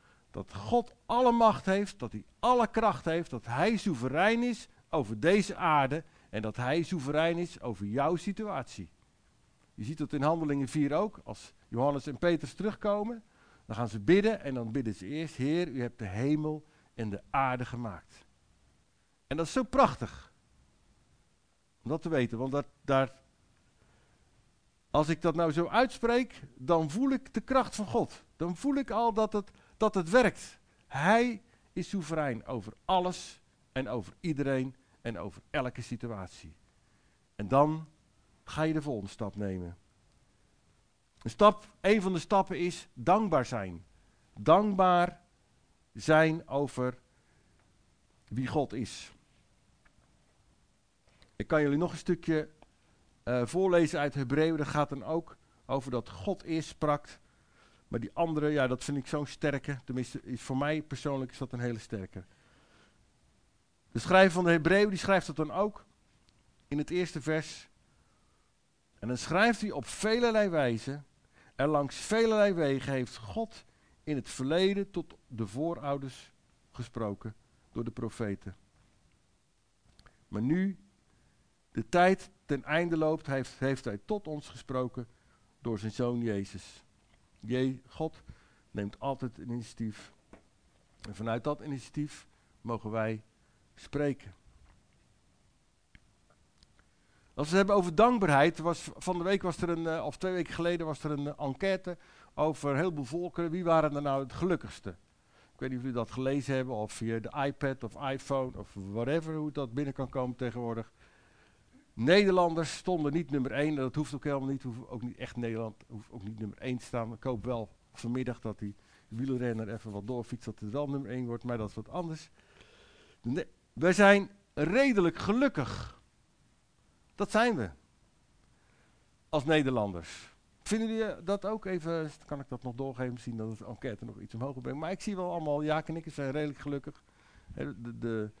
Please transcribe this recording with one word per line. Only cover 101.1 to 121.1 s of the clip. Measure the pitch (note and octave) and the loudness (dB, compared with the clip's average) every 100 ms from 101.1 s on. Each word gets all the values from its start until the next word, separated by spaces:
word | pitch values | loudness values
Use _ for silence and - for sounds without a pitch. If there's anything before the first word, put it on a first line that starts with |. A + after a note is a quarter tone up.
een, | D3 C#3+ | -4 -4
eh, | - | -4
enquête | C#3+ - G3 F#3 F3+ E3+ - - - | -6 -2 0 0 -4 -12 -14 -20 -10
over | - - C#3+ C#3+ | 0 0 0 0
een | C#3 | 2
heleboel | F#3 D3 | 0 -2
volkeren. | B2 E3+ F3 E3+ E3+ | -4 -4 -4 -4 -2
Wie | F3 | 0
waren | E3+ D#3+ D3+ C#3+ | 4 4 4 2
er | |
nou | C#3+ C3+ | 0 0
het | C3 | -2
gelukkigste? | - F3+ G#3 G#2+ - G2+ - _ _ _ _ _ | -2 0 0 -4 -12 -12 -14 _ _ _ _ _
Ik | - | -8
weet | C3 | -6
niet | B2+ | -6
of | |
jullie | C3 A#2+ | -4 -4
dat | A2 | -4
gelezen | B2 C3 C#3 C3 | -2 0 0 0
hebben, | C3 B2+ | -2 -2
of | A2 G#2+ | -4 -6
via | - A2+ A2+ | -4 -4 -2
de | A2+ D3+ C#3+ | -4 -4 -4
iPad | C3+ C#3 C3 | -2 -4 -4
of | A2+ - C#3 | -8 -6 -6
iPhone | C3+ - C3+ C3 B2+ | -4 -2 -2 -2 -8
of | - | -12
whatever, | G2+ G2 G#2+ A#2+ E3 D#3+ | -12 -6 -4 0 -2 -2
hoe | D#3 D3+ | -4 -4
dat | C#3+ C3 | -4 -6
binnen | B2 C#3 | -4 -4
kan | C3+ C3 | -4 -6
komen | C3+ B2+ A#2+ | -4 -4 -4
tegenwoordig. | B2 A#2+ A#2 A2+ - _ - _ _ _ _ _ _ - _ | -6 -4 -6 -6 -8 _ -20 _ _ _ _ _ _ -20 _
Nederlanders | - B2 G3 G3 F#3 E3+ E3 D#3 - | 0 6 6 8 6 4 2 -4 -4
stonden | - F3 C#3+ | -2 0 0
niet | D#3+ C#3 | 0 0
nummer | C#3 B2 | -2 0
één, | A#2+ D3+ | 0 0
en | D3 | 0
dat | C3 | -2
hoeft | C#3+ C#3+ | -2 -4
ook | C#3 | -4
helemaal | D3 C#3 C3+ | -2 -2 -2
niet, | C#3 | -4
hoeft | B2+ A#2 C3 | -6 -10 -10
ook | A#2+ | -8
niet | A#2+ - | -8 -8
echt | A#2+ A#2+ | -10 -6
Nederland, | A#2 A2+ A2 - - | -4 -4 -6 -10 -16
hoeft | A2 - | -16 -14
ook | A2+ | -14
niet | G2+ A2 | -12 -8
nummer | G#2 - | -10 -8
één | B2+ B2 | -6 -6
te | |
staan. | - B2 A2+ | -6 -6 -6
Ik | A#2 | -8
hoop | C3+ A#2 | -6 -6
wel | A#2 A#2+ G#2 _ _ | -4 -6 -8 _ _
vanmiddag | - A#2 B2 B2 A#2 | -10 -6 -4 -4 -6
dat | A2 G2+ | -8 -8
die | G2+ G2+ _ _ - | -10 -10 _ _ -12
wielrenner | A2 C3+ B2 B2 A2 G#2 | -6 -4 -2 -2 -2 -6
even | A2 A2 | -8 -8
wat | G2+ G#2 | -8 -6
doorfietst, | B2 A2 A#2 | -6 -6 -10
dat | - - | -10 -10
het | G#2 | -6
wel | C3+ C#3+ | -4 -4
nummer | C#3 B2 | -4 -6